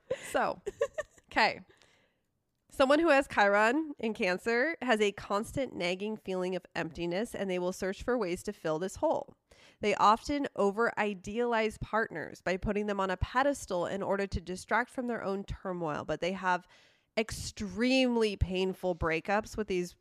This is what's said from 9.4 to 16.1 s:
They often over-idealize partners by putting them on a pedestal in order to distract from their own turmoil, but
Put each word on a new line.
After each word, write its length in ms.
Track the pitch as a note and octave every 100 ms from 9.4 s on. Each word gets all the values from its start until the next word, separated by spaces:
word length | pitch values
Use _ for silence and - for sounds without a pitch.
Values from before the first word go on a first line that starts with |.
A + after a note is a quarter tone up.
| _ - - -
They 140 | G#3 -
often 520 | G3+ A3+ - C#4+ C#4 -
over-idealize 1200 | G3+ G3 A#3 - G#3 F#3+ G#3 A3 A#3+ A3+ A3 -
partners 600 | - G#3+ A3 E3 B2 -
by 160 | - F#3
putting 300 | G#3+ G3+ G#3
them 160 | G3+
on 80 | F#3+
a 80 | F3+
pedestal 680 | - B3 C#4+ C#4 - F3+ E3+
in 160 | G3
order 240 | D3+ G3 G3
to 120 | G#3
distract 500 | E3+ F#3 - A3 B3
from 160 | - A#3+
their 140 | A3+ F#3+
own 180 | G3
turmoil, 640 | G3 - F#3+ F3+ E3 C#3+
but 140 | -